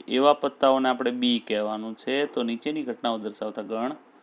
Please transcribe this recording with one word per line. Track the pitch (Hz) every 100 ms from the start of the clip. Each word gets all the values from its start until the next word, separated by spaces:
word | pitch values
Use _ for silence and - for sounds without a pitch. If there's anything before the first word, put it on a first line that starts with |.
| -
એવા | 123 143
પત્તાઓને | 143 143 - 135 135 131
આપણે | 123 127
બી | 123 123 120
કહેવાનું | - 107 107 107 110 110
છે. | - 135 143
તો | 135
નીચેની | 120 117 147 151
ઘટનાઓ | 127 113 123 113
દર્શાવતા | 107 101 107 104
ગણ | 101 110 123 - - -